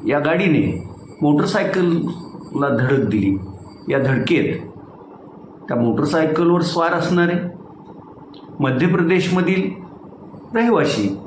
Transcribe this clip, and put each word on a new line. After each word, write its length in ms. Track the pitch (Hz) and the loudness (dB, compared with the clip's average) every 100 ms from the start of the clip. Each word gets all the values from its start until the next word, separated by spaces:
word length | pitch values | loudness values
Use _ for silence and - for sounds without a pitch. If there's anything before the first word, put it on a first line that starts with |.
| 104 | 0
या 80 | 147 | 0
गाडीने 680 | 147 170 196 143 - - - - - - | 2 2 4 2 2 -2 -8 -14 -18 -2
मोटरसायकलला 1500 | 147 147 185 208 185 185 175 165 - - - - - 139 143 | 2 4 2 0 0 2 2 2 -2 -6 -12 -16 -8 -2 0
धडक 380 | 120 127 135 113 | 2 2 2 2
दिली. 300 | 110 95 98 - - - - - | 2 2 0 -4 -14 -16 -16 -2
या 100 | 135 | 0
धडकेत 800 | 131 123 - 170 - - - - - - - - - - - - - | 2 0 2 2 2 -4 -8 -16 -20 -20 -20 -20 -20 -20 -20 -18 -4
त्या 100 | 120 | 0
मोटरसायकलवर 840 | 117 107 147 160 156 156 170 175 | 2 2 0 2 2 2 4 4
स्वार 320 | 170 175 165 | 2 0 0
असणारे 400 | 175 - 180 175 175 175 - - - - - - - - - - - | 0 0 2 2 2 -4 -10 -18 -20 -20 -20 -20 -20 -20 -20 -20 -2
मध्य 280 | 135 123 180 | 0 2 2
प्रदेशमधील 960 | 175 170 180 - 180 180 185 196 - - - - - - - - 226 | 4 4 2 2 2 2 2 0 -6 -14 -18 -20 -20 -18 -18 -4 0
रहिवासी 600 | 240 202 139 - 101 - | 4 4 2 0 -2 -2